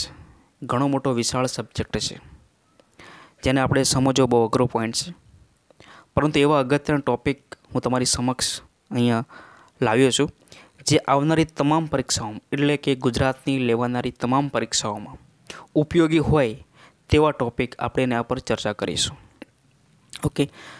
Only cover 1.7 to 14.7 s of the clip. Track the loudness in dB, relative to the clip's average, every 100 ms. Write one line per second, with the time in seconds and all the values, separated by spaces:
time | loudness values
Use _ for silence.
1.7 | -8 -6 -6 -6 -10 -18 -20 _ _ _
2.7 | _ _ -20 -20 -20 -20 _ 0 2 2
3.7 | 2 2 2 2 4 4 4 4 2 0
4.7 | -2 -4 -6 -8 -14 _ -20 _ _ _
5.7 | _ -20 -20 _ 0 2 4 4 4 2
6.7 | 0 0 0 0 -2 -2 -6 _ -20 _
7.7 | -4 -2 0 0 -2 -2 -2 -6 -6 -14
8.7 | _ _ 0 2 0 -4 -14 -20 -20 -20
9.7 | _ 2 4 4 2 -2 -4 _ -20 -20
10.7 | _ 0 0 2 2 2 2 0 0 0
11.7 | 0 0 -4 -2 -6 -6 -12 -8 -2 0
12.7 | 0 -2 0 0 0 0 -2 -4 0 0
13.7 | 0 0 -2 -6 -4 0 0 0 -4 -4